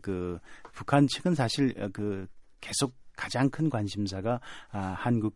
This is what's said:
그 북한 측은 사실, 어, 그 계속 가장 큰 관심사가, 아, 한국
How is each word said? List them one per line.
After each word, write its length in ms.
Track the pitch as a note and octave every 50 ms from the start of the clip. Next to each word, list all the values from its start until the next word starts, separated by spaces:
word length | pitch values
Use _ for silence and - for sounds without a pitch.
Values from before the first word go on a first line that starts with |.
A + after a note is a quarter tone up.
그 380 | F#2 G2+ F#2+ F2+ F2+ F2 F2 E2+ - - - - - - -
북한 340 | - - - - C#3+ C#3+ C3
측은 280 | - - - F3+ F3
사실, 380 | C#3 B2+ A2+ - - C#3 B2+ - -
어, 80 | G2+ G2+ F#2+
그 340 | - G#2 G#2 G2+ F#2+ F#2+ F2+ - - - - - -
계속 340 | - - G#2 - - A#2+ - - - - -
가장 340 | - - - - B2 C3+ C#3
큰 200 | - - D#3 D#3
관심사가, 680 | C#3 A2+ G#2 G2 F#2 G2+ G2+ F#2+ F#2 F#2+ F#2+ A2+ B2 A#2+ - - - - - -
아, 240 | - G#2 F#2+ F#2+ F#2 F2+
한국 380 | - B2 A#2+ A#2 G#2+ G#2+ -